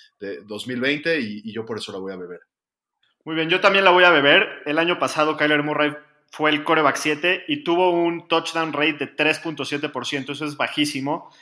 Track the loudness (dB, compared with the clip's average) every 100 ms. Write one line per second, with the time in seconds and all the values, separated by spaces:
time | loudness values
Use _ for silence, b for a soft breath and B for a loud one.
0 | b -14 -12 -12 -12 -12 -8 -4 -2 -2
1 | -2 -4 -4 -10 -12 -10 -10 -10 -10 -10
2 | -10 -12 -14 -16 _ _ _ _ _ _
3 | _ _ -6 -2 0 2 4 6 6 8
4 | 8 8 6 6 4 -6 -4 0 0 0
5 | 0 0 0 2 2 2 0 0 0 -2
6 | -16 _ _ -2 0 0 2 2 2 2
7 | -2 -2 -2 -2 -4 -4 -2 2 2 2
8 | 0 -2 -2 -2 0 -4 -4 0 -2 -2
9 | -6 -2 0 0 -4 -8 -6 -4 -6 -6
10 | -6 -6 -8 -8 -8 -4 -4 -2 -2 -2
11 | -6 -6 -10 B